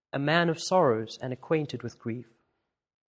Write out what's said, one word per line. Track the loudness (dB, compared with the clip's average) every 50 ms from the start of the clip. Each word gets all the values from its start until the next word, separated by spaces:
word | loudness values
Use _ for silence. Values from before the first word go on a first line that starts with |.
| _ -8
a | -6 -2
man | 0 2 2 4 4 2
of | 0 -2
sorrows | -2 2 4 4 6 4 4 2 -2 -8 -10 -10
and | -8 -8
acquainted | -8 -8 -4 -2 -2 -2 -2 -4 -8 -8
with | -8 -10 -12 _
grief. | -8 -8 -8 -8 -10 _ _ _ _ _ _ _ _ _ _ _ _ _ _ _ _